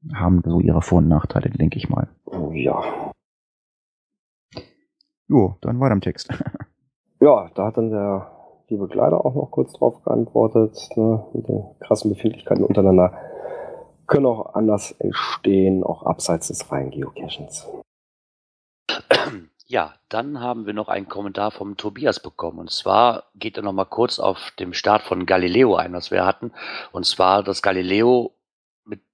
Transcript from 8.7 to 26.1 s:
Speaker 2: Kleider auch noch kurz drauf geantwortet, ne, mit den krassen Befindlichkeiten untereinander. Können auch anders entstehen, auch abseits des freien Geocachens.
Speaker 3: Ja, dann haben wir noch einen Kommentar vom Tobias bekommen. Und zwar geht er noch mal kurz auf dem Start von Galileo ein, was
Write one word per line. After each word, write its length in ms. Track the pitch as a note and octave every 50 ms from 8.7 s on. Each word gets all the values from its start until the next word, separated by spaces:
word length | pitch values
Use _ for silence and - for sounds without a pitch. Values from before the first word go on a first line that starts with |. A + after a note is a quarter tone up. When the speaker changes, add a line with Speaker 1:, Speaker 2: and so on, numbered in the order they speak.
| A2+ G2+ G2 E2+
Speaker 2:
Kleider 380 | - G2+ - - - - -
auch 80 | C3+ B2+
noch 160 | C#3+ C#3 -
kurz 240 | - - C3+ - -
drauf 300 | - C3 B2 A#2 - _
geantwortet, 840 | - A#2 A#2 A#2 A2+ - A#2 A2+ A2 - A#2 A2 G#2+ - - - - -
ne, 300 | - A2 A2+ A2+ A2+ - - -
mit 140 | - A2+ -
den 160 | G#2+ G#2 G2+ - - _
krassen 320 | - - A2 G#2+ - G#2+ G2+
Befindlichkeiten 500 | - - A2 - - - - - G2 G2
untereinander. 500 | - G2+ G2+ G2 G2 F#2 F#2 F2+ F#2 - - - - - - - - - - - - - - - - _ _ _
Können 220 | - - D3 C#3 B2+
auch 260 | A#2 A2 - - -
anders 380 | G2 A2 G#2+ G#2 G2+ - - - _
entstehen, 840 | - G2+ - - - - - - _ F#2+ G2 F#2+ F#2+ F#2+ F#2+ F#2 F2+
auch 200 | - E2+ E2 -
abseits 460 | - D#3+ - - - E2+ E2 - -
des 120 | - -
freien 300 | - - D3 - C2+ -
Geocachens. 760 | C#3 - - - - - - - - - - - - - - - - - - _ _ _ _ _ _ _ _ _ _ _ _ _ _ _ _ _ _ _ _ - - - - _ - - - E3+ B2 G2 E2 D#2+ _ _ _
Speaker 3:
Ja, 280 | _ A#2+ A2 E2 D2+ - _ _ _
dann 320 | - G#2+ B2 C#3+ D3 C3+
haben 260 | A#2+ B2 B2 A#2 A2 G2+
wir 60 | G#2+
noch 160 | G#2 G#2+ -
einen 180 | F#2+ G2 G2 -
Kommentar 420 | - G2 G2+ G2+ F#2+ G2 G2+ G#2+
vom 280 | - - G2+ G2+ G2+ -
Tobias 420 | - G#2+ G2+ A#2 C#3+ C3+ G2+ -
bekommen. 400 | _ F#2 _ - - E2+ - E2
Und 100 | F2 E2+
zwar 540 | - - - F#2+ F#2+ G#2 A#2+ A#2+ A2+ G#2+ - _ _
geht 240 | G2+ - A2+ _ -
er 60 | G#2
noch 100 | G2+ F#2+
mal 120 | F#2+ F#2+
kurz 340 | _ - - A#2 A#2+ - -
auf 320 | - G2 F#2+ - - - _ -
dem 140 | G2 F2+ F2
Start 280 | - - G2 G#2 G#2+
von 240 | - - F#2 F2+ F#2
Galileo 500 | F2 F#2+ F#2 F2+ F2 F2+ A2+ C3 A#2+ F#2+ E2+
ein, 160 | E2+ F2 F2+
was 180 | F2 - -